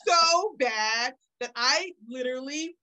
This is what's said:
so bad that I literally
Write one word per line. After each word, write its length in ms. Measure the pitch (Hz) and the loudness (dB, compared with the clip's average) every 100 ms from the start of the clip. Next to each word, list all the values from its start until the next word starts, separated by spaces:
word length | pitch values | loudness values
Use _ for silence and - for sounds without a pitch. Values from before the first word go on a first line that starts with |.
| - | 2
so 500 | 339 330 339 415 - | 4 6 4 0 -2
bad 540 | 247 220 214 226 247 262 _ - | -2 0 0 0 -2 -6 _ -10
that 120 | 240 233 | -10 -2
I 380 | 247 311 370 349 214 | 0 2 -2 -10 -12
literally 680 | 254 247 254 262 294 330 - | -8 -6 -6 -6 -6 -8 -10